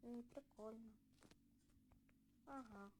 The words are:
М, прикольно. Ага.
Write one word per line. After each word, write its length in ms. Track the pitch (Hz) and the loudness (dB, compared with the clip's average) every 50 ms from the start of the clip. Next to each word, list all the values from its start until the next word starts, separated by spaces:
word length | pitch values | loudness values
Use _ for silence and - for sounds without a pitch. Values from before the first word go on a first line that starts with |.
| - | 4
М, 180 | 240 240 240 233 | 6 6 6 6
прикольно. 680 | 240 - 285 277 - - - 214 220 220 226 226 220 220 - - - - - - - - - - - - - - - - - - - - - - - - - - - - - - | 6 2 0 0 0 -2 4 4 4 4 4 0 -2 -4 -6 -10 -12 -10 -10 -8 -8 -8 -10 -12 -14 -14 -14 -14 -14 -14 -14 -12 -12 -12 -12 -12 -14 -14 -16 -16 -16 -16 -10 -2
Ага. 440 | - 277 269 254 226 208 202 202 202 196 - | 2 4 4 4 2 2 0 0 0 -2 -6